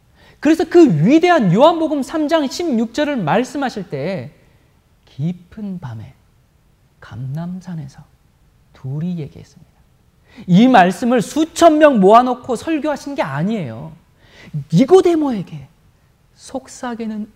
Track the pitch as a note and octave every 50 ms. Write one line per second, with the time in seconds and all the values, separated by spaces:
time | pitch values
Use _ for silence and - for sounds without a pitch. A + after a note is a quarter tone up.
0 | _ _ _ _ _ _ _ _ - C#4+ D#4+ D#4 F#4 E4 - F4 E4+ B3+ E3+ C#3+
1 | D3+ G#3+ D4 E4 E4+ F4+ F4 D#4+ A3+ F3+ D#3+ G#3+ C#4 E4 F4 D#4+ D#4+ D4 D4+ C#4+
2 | B3 - - D#4+ D4+ C#4 E4+ D#4+ C#4+ B3 - - F4 E4 B3+ A3 A#3 A3+ - -
3 | D4+ D4 D4 B3 F3+ C#3+ D#3+ G#3 B3+ B3 - D4 C4+ A#3+ - A3 F3 - - C#3
4 | C#3 F3+ G3 D#3 A#2 D3+ - _ _ _ _ _ _ _ _ _ _ _ _ _
5 | _ _ _ - C#3+ E3+ F3+ F3 - _ - A3 G#3 G3+ F#3+ F3 - B2 A2+ A2
6 | G2+ - - _ _ _ _ _ _ _ _ _ _ _ _ _ _ _ _ _
7 | - - - G#2+ C3 C3 C3+ D#3+ E3+ F3 F3+ F#3 F3+ F#3 F3 D#3+ C#3 C3 - -
8 | D3 _ _ _ _ _ _ _ _ _ _ _ _ _ _ _ - C3 C#3 D3+
9 | E3 F3+ F3+ E3+ D3 - - - G#2+ _ _ - - _ _ _ _ _ _ _
10 | _ _ _ _ _ _ _ B3 G3+ - F3 F#3 A#3 C4 B3+ G#3 F3 F#3 F#3 -
11 | C4 A#3 B3+ B3 - - - D4 D#4+ D#4+ - - E4+ E4+ D4+ D4+ D#4 D4 C#4 G#3+
12 | F#3 F#3+ A3 A#3 B3+ B3+ B3 B3+ - - A#3+ - - E4 E4 D4 B3+ D4+ C#4+ -
13 | - C#4+ C#4+ D4 C4+ D#3+ C3+ C#3+ E3 G3+ A#3 G#3+ D#3+ A#2+ A2 A2+ D3+ D#3+ D#3 -
14 | _ _ _ _ _ _ _ - - - - D3+ C#3 - - F3 C4+ B3+ F4+ F#4+
15 | F4+ F4+ E4+ D#4+ D4+ C#4 A#3+ G3+ E3 - E3 C#3+ C3+ - _ _ _ _ _ _
16 | _ _ _ _ _ _ _ _ - - - C4+ C4 - - - - B3 A#3+ A3
17 | A3+ G#3+ A3 G#3+ G#3+ - _